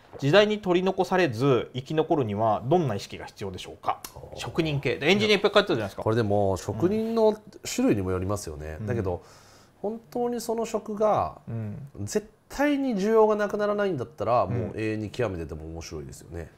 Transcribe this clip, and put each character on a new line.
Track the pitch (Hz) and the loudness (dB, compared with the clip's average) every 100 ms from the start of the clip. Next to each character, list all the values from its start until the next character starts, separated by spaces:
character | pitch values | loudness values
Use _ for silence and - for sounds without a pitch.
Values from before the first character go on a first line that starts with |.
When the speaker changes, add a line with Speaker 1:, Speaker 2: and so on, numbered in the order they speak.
| - - | -20 -4
Speaker 1:
時 | 139 | 4
代 | 185 214 | 6 6
に | 208 | 2
取 | 185 180 | 2 2
り | 185 | 2
残 | 190 180 | 0 2
さ | 185 | 2
れ | 170 | 2
ず | 110 143 120 - | 2 4 4 2
生 | - | -6
き | - 156 | -2 0
残 | 156 160 | 2 2
る | |
に | 113 101 | 2 2
は | 110 101 120 | 2 2 4
ど | 175 | 2
ん | 143 | 2
な | 101 | -2
意 | |
識 | - 87 | -6 -12
が | 78 | -14
必 | - 98 | -10 -10
要 | |
で | 90 | -8
し | - | -12
ょ | |
う | - | -6
か？ | - - - | -4 -4 -8
Speaker 2:
お | - - - | -16 -16 -12
ー。 | |
Speaker 1:
職 | - - | -6 -2
人 | 160 139 | -2 0
系。 | 135 - | -2 0
で、 | 147 | 2
エ | |
ン | 202 | 4
ジ | 214 | 4
ニ | |
ア | 202 | 4
い | |
っ | |
ぱ | 208 | 4
い | 208 | 2
書 | |
い | |
て | 196 | 2
た | |
じ | |
ゃ | 131 | 0
な | 101 | -2
い | |
で | |
す | - | -4
か。 | |
Speaker 2:
こ | 107 | 0
れ | 113 | 2
で | |
も | 104 104 98 92 | 2 2 2 0
職 | - 110 175 | -4 -2 0
人 | 220 220 226 | 0 -2 2
の | 214 214 - - | 2 2 -6 -16
種 | - - 254 | -8 -2 2
類 | 110 | 2
に | |
も | 92 | 0
よ | 92 | -2
り | 92 | -2
ま | 104 | -4
す | - | -6
よ | 73 | -10
ね。 | 78 78 | -10 -8
Speaker 1:
う | |
ん。 | 107 | -4
Speaker 2:
だ | |
け | 117 | -4
ど、 | 95 87 - - - - - _ | -2 -6 -8 -20 -20 -20 -20 _
本 | 202 226 - | -8 -8 -8
当 | 247 240 | -4 -4
に | 240 | -4
そ | 233 | -4
の | 226 226 | -4 -2
職 | 214 220 208 | -4 -6 0
が | 214 156 85 - - | 2 2 0 -4 -10
Speaker 1:
う | |
ん。 | 113 107 101 139 - | -8 -8 -8 -12 -10
Speaker 2:
絶 | 101 214 - _ _ | -6 -4 -6 _ _
対 | - 294 285 | -2 0 0
に | 269 208 | 0 0
需 | 202 | 4
要 | 220 214 | 6 6
が | 208 | 4
な | 208 | 0
く | 208 | -2
な | 208 | -2
ら | |
な | 208 202 | 0 0
い | |
ん | 151 | -2
だ | 107 | -6
っ | |
た | - | -4
ら、 | 104 120 | 0 2
Speaker 1:
う | 92 | 2
ん。 | |
Speaker 2:
も | 95 92 | 0 -4
う | - | -4
永 | 110 | -4
遠 | 107 | -4
に | 104 | -4
極 | - 113 | -2 -2
め | 90 | -4
て | 78 | -8
て | 78 | -10
も | 80 | -10
面 | 82 | -12
白 | 80 80 | -10 -10
い | 69 | -12
で | |
す | - | -14
よ | - | -14
ね。 | 85 80 | -12 -12